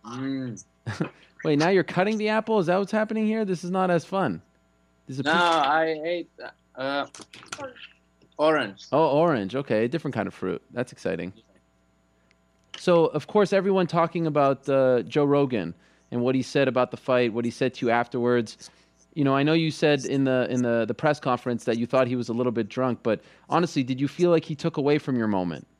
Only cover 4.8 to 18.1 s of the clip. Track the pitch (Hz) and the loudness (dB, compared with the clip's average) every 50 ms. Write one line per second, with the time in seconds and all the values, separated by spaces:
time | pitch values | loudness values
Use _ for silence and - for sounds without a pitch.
4.8 | _ _ _ _ _ - 131 135 135 147 160 170 175 170 165 160 143 135 151 160 | _ _ _ _ _ -12 -8 -4 0 0 2 4 4 4 4 2 2 2 2 2
5.8 | 160 160 160 156 151 170 175 170 170 _ _ - - - - _ _ _ _ 127 | 2 0 -2 -4 -4 -4 -4 -4 -6 _ _ -18 -18 -18 -18 _ _ _ _ -8
6.8 | 131 135 139 143 139 - - - - _ - - - - - - 277 262 240 - | -6 -4 -2 -4 -4 -6 -10 -20 -20 _ -20 -20 -16 -16 -14 -12 -12 -14 -14 -18
7.8 | - - _ _ _ _ _ _ _ _ _ - 147 156 156 147 123 104 98 - | -20 -20 _ _ _ _ _ _ _ _ _ 0 2 2 2 2 -2 -4 -8 -14
8.8 | - - 127 143 160 147 135 147 165 175 151 113 98 95 113 135 139 - 120 107 | -8 -2 2 2 2 2 2 2 2 2 2 0 -2 -4 -6 -6 -4 0 0 0
9.8 | 113 120 131 123 - 139 127 117 98 98 - - - 92 87 - _ _ - 120 | 0 0 -2 -4 -6 -6 -4 -4 -6 -6 -6 -6 -6 -6 -6 -6 _ _ -8 -8
10.8 | 123 - - - - 92 90 82 87 90 95 - _ _ _ _ _ _ _ _ | -8 -8 -10 -8 -6 -6 -4 -4 -6 -10 -12 -16 _ _ _ _ _ _ _ _
11.8 | _ _ _ _ _ _ _ _ _ _ _ _ _ _ _ _ _ _ - - | _ _ _ _ _ _ _ _ _ _ _ _ _ _ _ _ _ _ -18 -4
12.8 | - 185 175 170 160 - - - - - - 208 202 - 202 190 180 202 196 190 | 0 4 4 4 4 2 0 -4 -6 0 2 2 2 4 2 0 2 2 2 2
13.8 | 180 165 - 175 165 160 - 175 165 160 147 147 143 139 135 - - 143 135 135 | 0 2 2 0 0 0 0 -4 -4 0 2 4 4 4 2 0 0 0 2 4
14.8 | 131 127 127 120 98 113 - 151 147 143 143 143 139 131 127 107 87 82 85 _ | 4 4 4 2 0 0 0 0 2 4 4 2 2 2 0 -2 -4 -4 -8 _
15.8 | _ _ _ _ _ _ - 120 120 127 131 131 123 - - 151 139 131 120 127 | _ _ _ _ _ _ -4 -2 0 0 0 0 -2 0 0 2 2 2 2 0
16.8 | 123 123 - - - - 127 123 123 120 101 117 117 120 - - 135 127 - - | 0 0 -4 -12 -2 0 2 2 2 2 0 -2 -4 -4 -2 -2 -2 -2 -2 -2
17.8 | 127 120 113 120 120 - | 0 0 2 0 0 -2